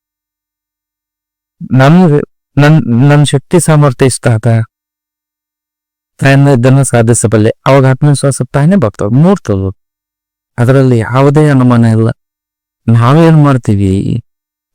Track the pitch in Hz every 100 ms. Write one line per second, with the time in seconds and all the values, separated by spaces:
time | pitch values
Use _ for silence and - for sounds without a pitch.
0 | _ _ _ _ _ _ _ _ _ _
1 | _ _ _ _ _ - - 131 135 175
2 | 180 147 - _ _ 139 147 156 - 117
3 | 143 147 147 139 - 180 - 151 147 -
4 | 135 - 123 110 120 113 110 _ _ _
5 | _ _ _ _ _ _ _ _ _ _
6 | _ - 135 139 139 127 127 135 135 120
7 | 113 117 113 110 107 - - 139 131 131
8 | 147 139 139 - 127 143 151 196 107 -
9 | 104 127 175 202 - 98 95 - _ _
10 | _ _ _ _ _ - 120 135 131 120
11 | 107 127 143 147 151 131 123 120 117 110
12 | 113 - _ _ _ _ _ _ - 117
13 | 117 156 165 156 143 131 - 101 98 98
14 | - - - _ _ _ _